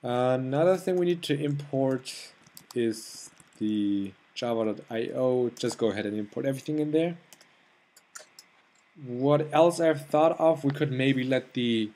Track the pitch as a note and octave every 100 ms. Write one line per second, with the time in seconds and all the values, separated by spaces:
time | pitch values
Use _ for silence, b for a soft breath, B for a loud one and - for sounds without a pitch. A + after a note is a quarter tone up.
0 | B2 B2 B2+ B2+ C3 C#3 E3+ F#3 F3+ F3+
1 | F3 F3 - C#3+ D3 C#3+ C#3+ C3+ C3+ C3
2 | B2+ - - - - - - B2 A#2 G#2+
3 | - - - _ - _ G#2+ G#2+ G#2 G2+
4 | G2 G2 _ - A#2+ A#2 A2 G#2 - A2+
5 | A#2 B2+ B2+ B2+ B2 A#2+ B2 - A#2 G2
6 | G2+ G#2 G#2 - C#3 C3+ - D3+ D3+ D#3
7 | E3+ E3+ _ - b b b b _ _
8 | _ - - - - _ _ _ _ -
9 | C3+ B2 C#3 D3 D3 D3 E3+ E3+ E3 D3+
10 | - D3+ D#3+ E3 D#3+ D#3 C#3+ C#3 D3+ B2+
11 | C3 C3 B2+ C3 - - A#2+ A2+ G#2+